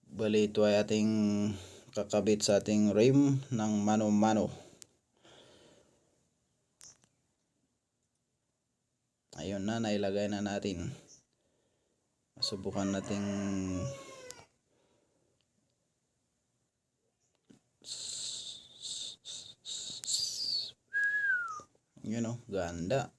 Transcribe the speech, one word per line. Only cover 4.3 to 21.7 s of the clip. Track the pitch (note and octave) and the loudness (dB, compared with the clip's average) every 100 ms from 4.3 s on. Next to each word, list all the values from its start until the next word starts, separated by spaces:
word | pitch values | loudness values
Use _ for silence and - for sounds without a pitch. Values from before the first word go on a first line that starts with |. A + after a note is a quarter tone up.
| G#2+ F#2 - - - - _ _ _ - - - - - - _ _ _ _ _ _ _ _ _ _ - - _ _ _ _ _ _ _ _ _ _ _ _ _ _ _ _ _ _ _ _ _ _ _ - | 4 0 -4 -18 -20 -20 _ _ _ -20 -20 -20 -20 -20 -20 _ _ _ _ _ _ _ _ _ _ -20 -20 _ _ _ _ _ _ _ _ _ _ _ _ _ _ _ _ _ _ _ _ _ _ _ -10
Ayun | E2+ G2+ | -6 -4
na, | G2 A#2 | -2 -2
nailagay | A2 G#2 G2 G2+ G#2 | 0 0 0 0 -2
na | G2+ | -2
natin. | G2+ G2+ G2+ F2 F2+ C3 - - _ _ _ _ _ _ _ _ _ _ _ - | -4 -4 -4 -6 -8 -10 -18 -20 _ _ _ _ _ _ _ _ _ _ _ -8
Masubukan | - G2 G2 G2+ G2 | -6 -4 -4 -2 0
nating | G2 F#2+ G2+ G2+ G2+ G2+ G2 F#2 F#2 - - - - - - - _ _ _ _ _ _ _ _ _ _ _ _ _ _ _ _ _ _ _ _ _ _ _ _ _ _ _ _ _ _ - _ _ - - - - - - - - - - - - - - - - - - - - - - - - - - - - - - _ A5 - C6+ C6+ C6+ C6+ C6+ - | -2 -2 -4 -2 -4 -4 -2 -2 -4 -6 -8 -16 -18 -16 -18 -18 _ _ _ _ _ _ _ _ _ _ _ _ _ _ _ _ _ _ _ _ _ _ _ _ _ _ _ _ _ _ -20 _ _ -16 -12 -10 -10 -10 -10 -12 -14 -18 -16 -12 -10 -10 -12 -14 -14 -14 -16 -10 -10 -8 -8 -4 -2 -2 -4 -4 -4 -6 -14 _ 0 0 0 0 -2 -4 -10 -16